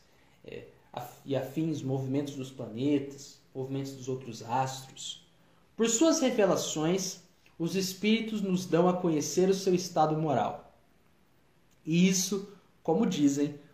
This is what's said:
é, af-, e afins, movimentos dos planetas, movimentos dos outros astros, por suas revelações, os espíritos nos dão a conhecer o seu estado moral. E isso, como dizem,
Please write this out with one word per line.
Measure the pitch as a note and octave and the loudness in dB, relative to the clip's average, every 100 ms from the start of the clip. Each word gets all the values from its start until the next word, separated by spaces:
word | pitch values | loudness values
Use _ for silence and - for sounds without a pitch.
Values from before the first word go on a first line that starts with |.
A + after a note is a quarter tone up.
| _ _ _ _ - | _ _ _ _ -16
é, | - - - _ | -16 -16 -20 _
af-, | - - - C#3 | -12 -12 -14 -4
e | C3 | -4
afins, | C3+ - D#3+ C#3 | -4 -4 -2 -2
movimentos | C3 C3+ C3 C#3 C#3 C#3 | -2 -2 -2 -2 -4 -8
dos | B2+ | -12
planetas, | - A2+ A2+ C#3 C#3+ C#3 - - - _ C3+ | -12 -10 -4 0 0 -2 -12 -18 -20 _ -10
movimentos | C3 C3+ C3+ | -6 -6 -8
dos | C3 B2+ | -10 -8
outros | C3 A#2+ A2 | -8 -10 -12
astros, | A2+ B2+ C3 - - - - - _ _ _ _ _ - | -4 -2 -2 -6 -14 -14 -14 -14 _ _ _ _ _ -2
por | A3+ | 0
suas | - E4 - | 4 4 4
revelações, | C4 A3 F#3+ D3 - D#3+ D#3 F#3+ F#3 - - _ _ - | 2 4 4 2 -2 -2 0 0 -2 -10 -20 _ _ -6
os | E3 F#3+ | -4 -2
espíritos | F#3 - G#3 A3+ A3 G#3+ | -4 -2 2 2 0 -4
nos | F#3+ F3+ - | 0 -2 2
dão | D#3+ F3+ | 4 4
a | |
conhecer | F3+ F3 D3+ - - F#3 | 2 0 0 0 2 2
o | |
seu | F#3+ F#3+ | 2 2
estado | F3+ - E3 D#3 D#3 | 0 0 0 2 2
moral. | D#3 B2 G2+ - - _ _ _ _ _ _ _ _ _ _ _ | 2 2 0 -4 -14 _ _ _ _ _ _ _ _ _ _ _
E | - E3+ F#3+ | 0 4 4
isso, | F#3 - G3+ - - _ _ | 4 0 -4 -6 -16 _ _
como | - F3+ A3+ | 0 2 2
dizem, | D3 C#3+ C#3 D3 - - | 4 2 4 -2 -4 -16